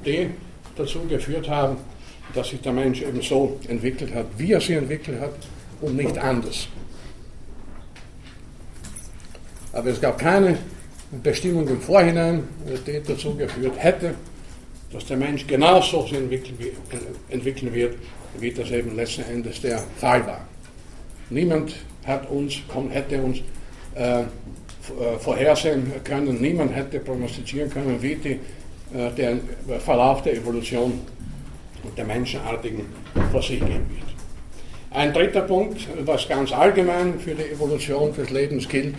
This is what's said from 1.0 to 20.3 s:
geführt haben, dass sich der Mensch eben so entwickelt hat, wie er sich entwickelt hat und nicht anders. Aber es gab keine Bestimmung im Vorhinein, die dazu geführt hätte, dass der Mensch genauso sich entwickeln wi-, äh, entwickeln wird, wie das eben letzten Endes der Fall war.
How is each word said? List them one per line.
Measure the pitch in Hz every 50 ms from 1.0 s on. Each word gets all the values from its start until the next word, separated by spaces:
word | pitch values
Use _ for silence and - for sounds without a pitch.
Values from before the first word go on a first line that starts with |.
| 117 -
geführt | 147 127 - - 147 160 - 147
haben, | 151 147 139 135 135 127 - - - - - - - - - - -
dass | 123 127 -
sich | - 127
der | - 135 123
Mensch | 127 135 135 127 -
eben | - 143 123 127 131
so | - 147 131 143 131 - - - -
entwickelt | 120 117 104 127 123 - 151 - 98
hat, | 120 110 - 98
wie | 107 143 185 220
er | 170
sich | 147 - 175
entwickelt | 156 139 127 151 151 - - 139 113
hat | 135 143 143 - - - - - - - - -
und | - 151 127
nicht | 135 143 120 113 -
anders. | - 131 131 120 110 110 - - - - - - - - - - - - - - - - - - - - - - - - - - - - - - - - - - - - - - - - - - - - - - - - - - - - - - - - - - - - - - - - -
Aber | 117 117 127
es | 120 -
gab | - 131 120 -
keine | 131 160 185 202 196 185 165 - - - - - - - - - - - - 131 117
Bestimmung | 151 147 - - 180 175 165 156 135
im | 127 120
Vorhinein, | - - 170 196 180 170 170 170 165 165 170 165 135 - - - - 147 131 131 -
die | - 147 147 143
dazu | - 139 - - 151 147
geführt | 139 143 - - 123 127 131 127
hätte, | - - 165 185 - - 170 143 - - - - - - - - - - - - - - -
dass | - 110 -
der | - 139 131
Mensch | 139 143 147 143 -
genauso | - 147 131 147 165 185 185 - - - 165 -
sich | - 143
entwickeln | 139 131 123 123 127 - - 127 117
wi-, | 117 123
äh, | - - - - - 123 120 - - - - - -
entwickeln | 127 117 135 135 - 131 120 113
wird, | 120 120 120 95 - - - - - - - - -
wie | - 120
das | 120 - 117 -
eben | 123 120 117 120 107
letzten | 110 117 113 - - 127
Endes | 113 120 120 117 117 - -
der | - 127 117 110 104 - - -
Fall | - 127 123 127 117
war. | 101